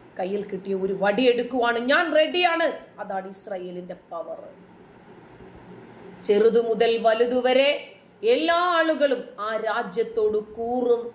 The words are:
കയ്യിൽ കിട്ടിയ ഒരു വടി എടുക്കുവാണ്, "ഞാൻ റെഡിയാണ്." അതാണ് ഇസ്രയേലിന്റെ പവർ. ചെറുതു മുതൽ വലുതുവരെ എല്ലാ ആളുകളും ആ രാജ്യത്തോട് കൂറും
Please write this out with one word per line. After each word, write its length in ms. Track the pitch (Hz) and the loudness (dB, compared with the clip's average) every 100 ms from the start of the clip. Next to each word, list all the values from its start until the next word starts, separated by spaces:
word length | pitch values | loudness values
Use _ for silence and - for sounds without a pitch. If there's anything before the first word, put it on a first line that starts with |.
| - - | -16 -8
കയ്യിൽ 260 | 185 202 190 | -4 -4 -6
കിട്ടിയ 300 | 190 196 190 | -8 -6 -4
ഒരു 220 | 190 185 | -2 0
വടി 220 | 196 208 | 0 2
എടുക്കുവാണ്, 560 | 254 240 240 254 233 233 | 2 2 0 0 0 0
"ഞാൻ 360 | 247 302 339 302 | 2 2 4 2
റെഡിയാണ്." 840 | 311 359 349 330 320 - - - | 2 2 2 2 0 -2 -12 -14
അതാണ് 280 | 196 190 190 | -8 -8 -8
ഇസ്രയേലിന്റെ 640 | 196 - 190 180 180 180 | -12 -12 -10 -10 -12 -12
പവർ. 540 | 175 - 165 165 160 - - - - - - - - - - - - - - - - - - | -16 -12 -12 -10 -12 -16 -20 -20 -20 -20 -20 -20 -20 -20 -20 -20 -20 -20 -20 -20 -20 -20 -8
ചെറുതു 380 | - 208 226 226 | 0 4 4 4
മുതൽ 380 | 233 214 233 226 | 2 2 2 2
വലുതുവരെ 880 | 220 220 240 254 247 254 277 294 - - - - | 2 2 2 2 2 4 4 0 -6 -20 -20 -4
എല്ലാ 320 | 214 262 320 339 | 0 2 2 2
ആളുകളും 680 | 359 330 320 294 285 247 233 - | 2 2 2 2 0 0 -6 -10
ആ 180 | 208 220 | -6 -4
രാജ്യത്തോട് 800 | 220 214 214 226 226 226 214 214 | -2 -4 -4 -4 -4 0 0 0
കൂറും 760 | 214 - 233 247 240 240 233 | -4 -8 -4 -2 2 0 -2